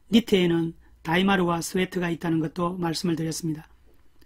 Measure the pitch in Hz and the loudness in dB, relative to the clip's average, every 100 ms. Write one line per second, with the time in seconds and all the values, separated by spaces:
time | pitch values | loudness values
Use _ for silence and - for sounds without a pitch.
0 | - 220 - 196 180 165 165 - - - | 0 2 4 2 4 2 0 -6 -18 -12
1 | - 175 196 196 175 170 - 185 185 180 | 0 2 4 2 2 -2 -2 -2 -2 -2
2 | 175 165 170 160 151 - 175 185 170 156 | -4 -4 -2 -2 -2 -4 -4 -2 -4 -2
3 | 180 165 160 156 165 156 - - - - | -2 -2 -4 -6 -6 -8 -10 -20 -20 -20
4 | - - | -20 -20